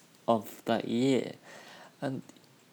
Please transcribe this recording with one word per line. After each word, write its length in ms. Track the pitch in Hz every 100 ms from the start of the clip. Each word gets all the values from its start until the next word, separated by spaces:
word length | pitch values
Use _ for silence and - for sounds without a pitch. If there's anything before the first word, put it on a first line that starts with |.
| - - -
of 360 | 113 - - -
that 220 | 113 -
year. 460 | 117 135 123 - - - - - - - -
And 200 | 135 135 - - - - -